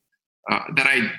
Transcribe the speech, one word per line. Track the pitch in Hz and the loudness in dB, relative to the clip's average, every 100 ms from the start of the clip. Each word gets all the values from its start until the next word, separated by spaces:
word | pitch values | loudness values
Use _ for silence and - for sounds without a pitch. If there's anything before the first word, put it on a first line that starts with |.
| _ _ _ _ 107 | _ _ _ _ -2
uh, | 104 - 147 | -2 0 0
that | 135 | 2
I | 131 110 | 2 0